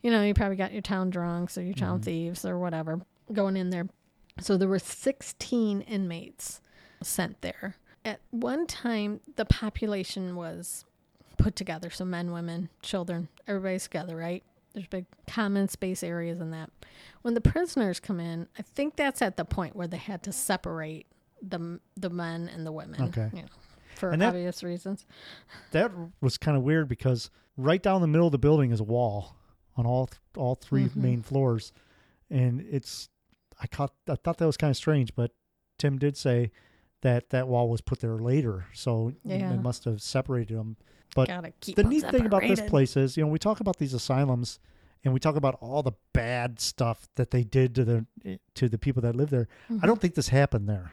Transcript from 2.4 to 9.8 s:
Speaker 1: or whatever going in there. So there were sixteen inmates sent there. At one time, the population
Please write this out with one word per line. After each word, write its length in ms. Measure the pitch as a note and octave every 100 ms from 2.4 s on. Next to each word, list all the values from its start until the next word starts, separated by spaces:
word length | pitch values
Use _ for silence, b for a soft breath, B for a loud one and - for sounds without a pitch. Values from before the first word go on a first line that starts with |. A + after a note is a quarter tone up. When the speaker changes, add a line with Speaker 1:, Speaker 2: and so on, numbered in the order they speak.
| F#3
Speaker 1:
or 120 | F3+
whatever 420 | F3+ D#3+ D#3+ D#3+ - _ _
going 240 | G#3+ G3 F#3+
in 120 | F3+
there. 160 | F3+ F3+ _ _ _ _ -
So 180 | - F#3+
there 120 | F#3+
were 100 | F#3+
sixteen 1000 | - - - C#4 - - - A#3+ A3 G3+
inmates 800 | - G#3 F#3 E3 - - - - b b b b
sent 380 | - - - -
there. 340 | F3 - F#3+ - b b A3+
At 160 | G#3 _
one 360 | A#3 A#3+ C4+ E4
time, 520 | - A#3+ A3+ G#3 G#3+ - -
the 100 | G#3+
population 920 | - G#3+ -